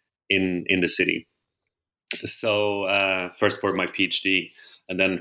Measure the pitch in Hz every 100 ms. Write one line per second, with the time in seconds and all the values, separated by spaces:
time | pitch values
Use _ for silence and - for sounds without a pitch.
0 | _ _ - 98 95 90 82 92 90 -
1 | 90 85 - _ _ _ _ _ _ _
2 | _ - 110 - 113 104 104 101 95 98
3 | 98 95 90 - 104 - 101 92 90 -
4 | 92 - 98 95 85 - - - - 92
5 | 95 90